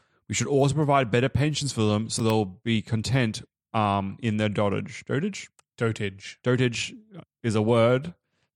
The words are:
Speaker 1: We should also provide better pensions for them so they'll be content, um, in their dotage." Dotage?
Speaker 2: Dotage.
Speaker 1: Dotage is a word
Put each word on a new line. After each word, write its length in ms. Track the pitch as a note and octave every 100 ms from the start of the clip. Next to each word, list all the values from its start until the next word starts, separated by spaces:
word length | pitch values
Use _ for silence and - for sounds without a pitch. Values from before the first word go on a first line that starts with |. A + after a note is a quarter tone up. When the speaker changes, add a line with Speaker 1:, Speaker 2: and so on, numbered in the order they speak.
| _ _ -
Speaker 1:
We 80 |
should 120 | F#2+ A#2+
also 280 | C#3 C#3
provide 360 | D3+ D3 C#3 A#2+
better 180 | A#2+ C3
pensions 440 | A#2 D3 D3 C#3+
for 100 | A#2
them 260 | G#2+ G#2 A2
so 140 | A2+
they'll 220 | A2+ A2 G2 F#2
be 160 | A#2 A2
content, 600 | - A2 G#2+ C3 A#2 G2+ - _ _
um, 420 | A2+ G#2+ G2 G2 G2
in 160 | A#2 G#2+
their 100 | G#2+
dotage." 560 | G2+ G2+ G2+ G2+ -
Dotage? 440 | - B2+ G3+ G3 - _ _ -
Speaker 2:
Dotage. 640 | A#2 G#2+ G#2 G2 - -
Speaker 1:
Dotage 520 | B2 B2 B2 A2+ - - - E3 - _
is 140 | A#2+ G#2+
a 60 |
word 520 | G#2+ A#2 A2+ B2+ E3 - _ _ _